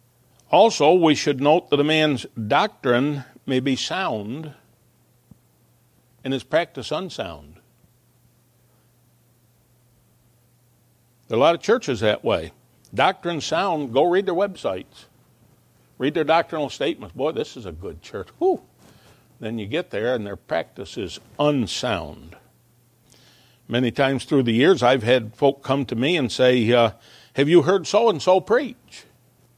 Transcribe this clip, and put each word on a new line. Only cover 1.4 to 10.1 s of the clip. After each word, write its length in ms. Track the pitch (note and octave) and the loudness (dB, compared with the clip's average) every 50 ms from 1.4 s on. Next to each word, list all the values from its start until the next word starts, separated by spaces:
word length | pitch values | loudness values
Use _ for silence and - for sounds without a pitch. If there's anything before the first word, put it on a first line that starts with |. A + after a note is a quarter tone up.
note 280 | C#3 D3 D#3+ F3+ - - | 4 4 4 4 2 0
that 100 | D3+ C#3 | 0 2
a 40 | C#3+ | 2
man's 420 | D3+ D#3 D#3 D#3 D3+ C#3 A2 - - - A#2 G#2+ | 2 2 2 2 2 0 -2 -6 -10 -10 -8 -4
doctrine 760 | G#2 C#3 D3+ G3+ G#3+ - _ - C3 A#2+ B2 C#3 D3 D3 C#3 B2 - - - - | 0 0 2 0 0 -4 _ 0 0 2 2 2 0 -4 -6 -10 -14 -20 -14 -6
may 140 | C#3 C3 B2+ | -4 -2 -2
be 160 | B2+ C#3 C3 | 0 -2 -4
sound 800 | B2 - - D#3+ F#3+ F#3+ E3 A#2+ G#2+ G2+ G#2+ B2+ D#3 D#3+ D3 C3 _ _ _ _ _ _ _ _ _ _ _ _ _ _ _ - _ _ _ _ _ _ _ _ _ _ _ _ _ _ _ _ _ - | -4 -4 -6 -6 -6 -4 -4 -6 -6 -8 -8 -10 -10 -12 -14 -18 _ _ _ _ _ _ _ _ _ _ _ _ _ _ _ -20 _ _ _ _ _ _ _ _ _ _ _ _ _ _ _ _ _ -8
and 100 | C3 C3+ | -6 -6
his 100 | B2 - | -6 -6
practice 480 | - D3 E3 E3+ - - C3+ A#2 - | -2 -2 -2 -2 -4 -8 -12 -10 -8
unsound. 680 | D3 E3 F#3+ F3 - - G#2 E2+ E2 D2+ D2 D2 E2+ - _ _ _ _ _ _ _ _ _ _ _ _ _ _ _ _ _ _ _ _ _ _ _ _ _ _ _ _ _ _ _ _ _ _ _ _ _ _ _ _ _ _ _ _ _ _ _ _ _ _ | -8 -8 -8 -10 -10 -10 -10 -10 -12 -16 -18 -20 -20 -20 _ _ _ _ _ _ _ _ _ _ _ _ _ _ _ _ _ _ _ _ _ _ _ _ _ _ _ _ _ _ _ _ _ _ _ _ _ _ _ _ _ _ _ _ _ _ _ _ _ _